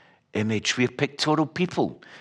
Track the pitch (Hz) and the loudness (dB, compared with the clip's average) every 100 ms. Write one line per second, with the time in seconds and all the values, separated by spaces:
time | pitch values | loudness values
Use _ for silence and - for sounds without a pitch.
0 | - _ _ - 110 107 101 - 123 120 | -20 _ _ -4 0 0 -2 0 0 0
1 | 143 - 151 156 151 - 180 - 101 - | -4 -2 0 2 0 0 -2 0 -2 -2
2 | - - | -18 -20